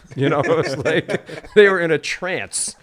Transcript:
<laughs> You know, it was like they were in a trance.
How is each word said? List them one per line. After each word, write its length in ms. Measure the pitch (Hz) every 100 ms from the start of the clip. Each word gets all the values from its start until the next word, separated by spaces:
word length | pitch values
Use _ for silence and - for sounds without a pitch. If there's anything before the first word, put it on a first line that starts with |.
| -
<laughs> 100 | -
You 120 | 135
know, 120 | 143
it 80 | 147 160
was 180 | 147 135
like 760 | 143 160 - 196 - 160 -
they 160 | 214 202
were 100 | 185
in 120 | 170
a 80 | 147
trance. 760 | - - 180 165 98 - - -